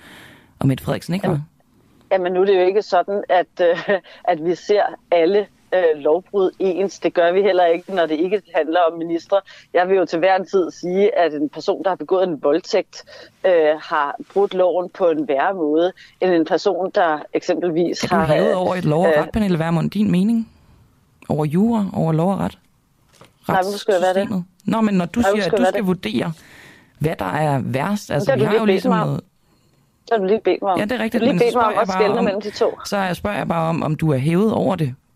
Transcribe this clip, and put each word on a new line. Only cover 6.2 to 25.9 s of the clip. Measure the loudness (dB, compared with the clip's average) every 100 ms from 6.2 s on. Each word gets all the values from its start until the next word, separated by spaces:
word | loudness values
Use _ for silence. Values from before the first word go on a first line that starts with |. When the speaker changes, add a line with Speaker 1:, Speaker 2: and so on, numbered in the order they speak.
| 0 0 0 0
Speaker 2:
ens. | -2 -2 -4 -2
Det | -2
gør | 2 2
vi | 4
heller | 2 4 4
ikke, | 2 -2 -2
når | -2
det | 0
ikke | 0 -2 -2 -2
handler | 0 2 2
om | 0
ministre. | -4 -6 0 -2 -2 -14 _
Jeg | 0 2
vil | 2
jo | 2
til | 0
hver | 2 2
en | 2
tid | 0 0
sige, | -4 -4 0 2 2
at | 0
en | 0 -6
person, | -4 -4 -2
der | -2
har | -4
begået | -2 0 0
en | 0
voldtægt, | 0 0 0 -2 -2 -12 -20 -20 -20 _ 2
øh, | 4 4 0
har | -2 -2 -2 -6 -6
brudt | -2 0
loven | 2 0 0 -4
på | -2 0
en | 0 -2
værre | 0 0
måde, | -2 0 2 0 -2 -18 _
end | 0
en | 2 2
person, | 0 0 -2 -2 0
der | 0 -2 -4
eksempelvis | -6 -2 -2 -2 0 -2 -2
Speaker 1:
Er | -2
du | 0
Speaker 2:
har, | 2
Speaker 1:
hævet | 2 2
Speaker 2:
øh, | 0
Speaker 1:
over | -2 -2
et | 0
lov- | 2 2
og | 2
Speaker 2:
øh, |
Speaker 1:
retpanel, | 0 -2 0 0
Vermund, | 0 -2 -2
din | -2 0
mening? | 2 2 0 -4 _ _ -20 _ _ _ _ -6
Over | -2 0
jura, | 0 0 0 -2
over | -2 -2
lov | 0 0
og | -2
ret? | -6 -8 _ _ _ _ _ _ -20 _ -4
Speaker 2:
Nej, | -2
hvorfor | -2 -4
skulle | -2 0
jeg |
være | 2
det? | 0
Speaker 1:
Retssystemet? | -2 -4 -6 _ -4
Nå, | 0
men | 0 0
når | -2
du | 0
Speaker 2:
Nej, | 0
Speaker 1:
siger, |
Speaker 2:
hvorfor | 0
Speaker 1:
at | 0
Speaker 2:
skulle | 2
Speaker 1:
du |
Speaker 2:
jeg |
være | 0
Speaker 1:
skal | 0
Speaker 2:
det? |
Speaker 1:
vurdere, | -2